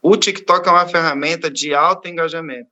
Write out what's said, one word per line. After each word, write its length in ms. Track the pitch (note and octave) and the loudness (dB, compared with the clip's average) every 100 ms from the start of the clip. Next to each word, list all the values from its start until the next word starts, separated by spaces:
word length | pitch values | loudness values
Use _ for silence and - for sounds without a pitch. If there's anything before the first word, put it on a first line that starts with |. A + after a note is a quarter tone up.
o 140 | D#3+ G3+ | 4 4
TikTok 520 | G#3 F#3+ - F3+ F3+ | 2 -2 -2 0 4
é 40 | |
uma 160 | F3 F3 | 2 2
ferramenta 600 | F3 E3 C#3 D3 E3 D#3+ | 0 0 -2 -4 -4 -4
de 240 | C3+ D3+ | -6 -2
alto 360 | C#3+ D#3+ F#3 F3 | 2 2 0 -6
engajamento. 600 | E3+ E3 E3 D#3+ B2+ A#2+ | -4 -4 -4 -10 -12 -16